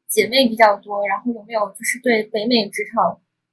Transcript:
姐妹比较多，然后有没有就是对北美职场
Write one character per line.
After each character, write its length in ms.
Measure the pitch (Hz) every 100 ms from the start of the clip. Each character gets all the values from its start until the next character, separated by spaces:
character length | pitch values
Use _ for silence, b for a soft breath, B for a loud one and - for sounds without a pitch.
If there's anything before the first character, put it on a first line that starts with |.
| -
姐 180 | - 196
妹 220 | 254 254
比 80 | 220
较 200 | 220 202
多， 280 | 208 202 202
然 100 | 196
后 120 | 247
有 80 | 226
没 80 | 208
有 180 | 233 196
就 140 | -
是 160 | 226 247
对 240 | 254 220
北 240 | 214 220 220
美 200 | 240 208
职 140 | - 208
场 280 | 226 180 - _ _ _